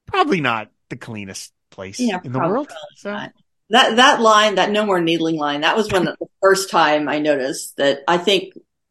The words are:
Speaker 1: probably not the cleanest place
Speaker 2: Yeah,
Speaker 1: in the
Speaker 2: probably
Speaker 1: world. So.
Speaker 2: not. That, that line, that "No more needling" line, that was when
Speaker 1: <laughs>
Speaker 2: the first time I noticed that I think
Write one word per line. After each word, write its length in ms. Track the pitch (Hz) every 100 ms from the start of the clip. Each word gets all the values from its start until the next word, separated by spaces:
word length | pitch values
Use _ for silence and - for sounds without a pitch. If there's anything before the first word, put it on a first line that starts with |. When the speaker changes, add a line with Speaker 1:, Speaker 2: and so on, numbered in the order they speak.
| -
Speaker 1:
probably 340 | 392 320 196
not 280 | 131 113 107 _ _
the 80 | 127
cleanest 560 | - 110 98 95 - _ _
place 300 | - 95 95
Speaker 2:
Yeah, 200 | 247 185
Speaker 1:
in 80 | 151
the 80 | 127
Speaker 2:
probably 140 | 170 226
Speaker 1:
world. 160 | 294 - - -
So. 160 | 202
Speaker 2:
not. 220 | 208 - - _ _ _
That, 280 | 226 269 226
that 240 | 262 247
line, 340 | 226 214 214 196
that 160 | 185
"No 140 | 208 214
more 140 | 185
needling" 340 | 165 165 160 160
line, 240 | 147 143
that 160 | 160 220
was 140 | 208
when 140 | 185 165
Speaker 1:
<laughs> 0 |
Speaker 2:
the 100 | - 170 _
first 280 | 190 190 -
time 380 | - 151 151 147
I 120 | 151
noticed 580 | 151 139 131 160 - -
that 220 | 139 135 -
I 100 | 160
think 360 | 214 190 - - _ _ _